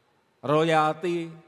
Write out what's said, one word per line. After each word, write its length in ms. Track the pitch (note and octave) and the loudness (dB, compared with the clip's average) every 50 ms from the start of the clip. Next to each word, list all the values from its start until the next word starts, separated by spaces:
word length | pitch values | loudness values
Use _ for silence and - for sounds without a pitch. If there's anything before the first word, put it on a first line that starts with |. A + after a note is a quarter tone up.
| _ _ _ _ _ _ _ _ - | _ _ _ _ _ _ _ _ -4
Royalti 880 | B2 D3 D#3 D#3+ E3 D#3+ D#3 D3+ D#3 D#3 D#3 F#3+ F3+ F3 E3+ E3 E3 E3 E3 - | 0 2 2 2 2 2 2 2 2 -2 -2 -4 -4 -4 -4 -6 -8 -14 -18 -20